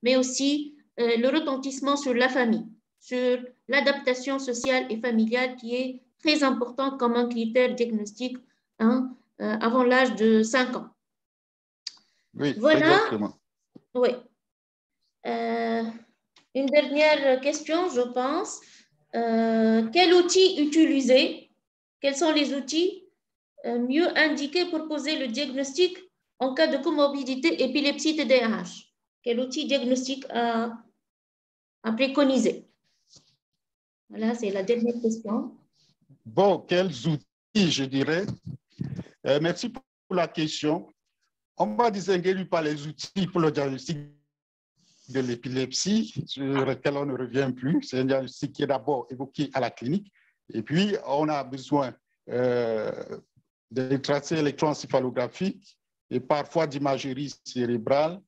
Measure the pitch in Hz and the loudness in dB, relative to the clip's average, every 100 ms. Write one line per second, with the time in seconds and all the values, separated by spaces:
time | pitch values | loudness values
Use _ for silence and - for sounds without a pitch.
0 | 233 262 254 - 277 294 294 - _ - | 4 2 2 0 0 0 -4 -12 _ -2
1 | 233 233 247 294 311 269 269 269 269 285 | 0 2 2 2 0 -4 -6 -6 -2 0
2 | 277 233 254 269 240 220 - - _ _ | 0 2 2 2 0 0 -4 -16 _ _
3 | - 247 247 247 247 _ _ 269 262 277 | -8 -2 0 0 -4 _ _ 0 2 0
4 | 262 254 277 269 269 233 269 254 254 220 | -2 -2 -2 -4 -4 -6 -2 -2 -2 -6
5 | 240 226 220 247 247 254 226 247 254 254 | -2 0 2 0 -2 -6 -6 -4 -4 -8
6 | _ _ 320 302 277 226 240 - 269 269 | _ _ 0 2 2 0 -4 -4 -4 0
7 | 240 240 240 240 226 240 247 214 233 220 | 0 2 0 -2 0 2 2 2 -2 -2
8 | 208 - 247 254 _ _ _ _ 220 262 | -6 -8 -8 -8 _ _ _ _ 2 2
9 | 262 - _ _ 208 220 233 254 247 254 | 0 -6 _ _ -6 -2 0 2 4 4
10 | 262 196 220 220 220 269 254 226 - _ | 2 2 4 4 4 2 0 -2 -10 _
11 | _ _ _ _ _ _ _ _ - _ | _ _ _ _ _ _ _ _ -18 _
12 | _ _ _ - 143 139 247 311 311 381 | _ _ _ -4 -2 2 4 6 6 4
13 | 440 214 202 - _ _ _ - _ 254 | 4 -2 -4 -6 _ _ _ -20 _ 0
14 | 247 247 - _ _ _ _ _ _ _ | 0 0 -10 _ _ _ _ _ _ _
15 | _ _ - 233 233 233 226 226 226 226 | _ _ -8 -6 -4 -4 -2 -2 -4 -8
16 | - _ _ _ _ 254 277 294 262 277 | -20 _ _ _ _ -4 2 2 2 4
17 | 302 302 277 254 269 302 - 320 359 247 | 4 4 4 2 0 -4 -2 0 0 0
18 | 247 247 254 311 427 - - - _ _ | -2 -2 -2 -2 -4 -10 -18 -20 _ _
19 | _ 226 233 226 226 226 220 220 226 320 | _ -4 0 2 2 4 4 4 2 4
20 | 359 359 349 370 370 - 294 320 311 269 | 6 6 6 6 4 4 2 6 6 4
21 | 247 254 311 - - _ _ _ _ _ | 6 6 4 -2 -14 _ _ _ _ _
22 | 277 269 320 302 277 277 - 311 359 415 | -4 0 2 2 2 -2 -4 0 0 -2
23 | - _ _ _ _ _ - 240 247 277 | -16 _ _ _ _ _ -6 -4 0 2
24 | 349 - 302 285 285 359 349 320 - 302 | 2 2 0 0 -4 -2 -2 -4 -6 -6
25 | 262 311 262 226 285 262 269 - 359 - | -4 -4 -4 -4 -6 -4 -6 0 0 0
26 | - _ _ _ 262 262 320 277 294 302 | -20 _ _ _ -6 0 0 2 -2 2
27 | 285 285 254 262 330 - 262 294 285 277 | 2 0 -6 -2 -2 0 0 2 0 0
28 | 311 311 240 262 226 190 175 - - _ | -2 -2 2 2 2 -4 -6 -14 -20 _
29 | _ _ - 233 262 311 269 269 240 254 | _ _ -6 -4 -4 -6 -2 0 0 -2
30 | 254 269 - 233 233 226 226 226 - _ | -2 -8 -6 -2 -2 -2 -4 -8 -20 _
31 | _ _ _ _ _ _ _ _ 226 220 | _ _ _ _ _ _ _ _ -6 0
32 | 262 269 277 262 208 - - _ _ _ | 0 4 4 4 2 -2 -10 _ _ _
33 | _ - _ _ _ _ _ _ _ _ | _ -20 _ _ _ _ _ _ _ _
34 | _ 208 220 226 214 196 190 233 226 233 | _ -4 -2 -2 -4 -4 0 0 0 0
35 | 226 220 208 226 - - _ _ _ _ | -2 -4 -4 -6 -6 -12 _ _ _ _
36 | _ _ - 110 196 175 - 175 190 131 | _ _ -8 2 4 4 0 0 0 -2
37 | 131 151 _ _ _ 214 185 139 135 135 | -2 -2 _ _ _ 2 2 2 -2 0
38 | 135 165 208 - - - _ _ - - | 0 0 -2 -8 -12 -16 _ _ -10 -10
39 | - _ 127 143 160 175 247 - _ _ | -14 _ 0 2 2 -2 -6 -10 _ _
40 | _ 185 160 - 156 - 151 151 - _ | _ -2 -2 -2 -4 -2 -2 -2 -4 _
41 | _ _ _ _ _ _ 185 214 240 202 | _ _ _ _ _ _ -4 2 2 2
42 | 170 185 180 190 170 175 156 151 147 147 | 0 0 2 -2 0 0 0 -4 -8 -12
43 | - - 180 175 160 147 139 135 - 156 | -8 -4 -2 2 2 2 -2 -4 -8 -8
44 | 147 _ _ _ _ _ _ _ _ _ | -10 _ _ _ _ _ _ _ _ _
45 | _ 127 127 120 127 127 127 131 - 214 | _ -4 -2 -4 -4 -4 -4 -4 0 0
46 | 220 - - - 135 139 135 127 151 143 | 0 -6 -10 -6 -2 0 0 -2 -2 -2
47 | 143 127 127 120 135 127 131 180 269 127 | -4 -4 -4 -2 -2 -2 0 0 0 -2
48 | 131 135 127 - 139 - 143 135 123 139 | 0 0 -2 -8 -8 -4 -2 -2 0 -4
49 | - 127 135 - 139 135 120 - 117 180 | -4 -12 -12 -6 -4 -2 -4 -4 -2 -2
50 | 202 _ _ _ _ 110 107 147 208 196 | -4 _ _ _ _ -8 -2 0 0 -2
51 | 120 139 151 151 127 135 127 147 131 113 | -2 -2 0 -2 -6 -10 -2 0 0 -6
52 | _ _ - 120 127 123 117 110 107 - | _ _ -6 0 0 2 0 -2 -4 -6
53 | - - _ _ _ _ _ 117 131 135 | -10 -14 _ _ _ _ _ -6 -2 -2
54 | 135 143 143 165 147 135 156 147 135 135 | 0 -2 -2 0 0 0 -2 -2 0 0
55 | 127 123 123 - 185 - _ _ _ _ | 0 -2 -6 -4 -4 -4 _ _ _ _
56 | _ 123 123 147 139 170 156 139 143 131 | _ -6 0 -2 0 0 0 0 -2 -2
57 | 139 127 143 - - 123 120 120 110 139 | -4 -8 -8 -12 -10 -4 0 0 0 2
58 | 156 185 | 2 -2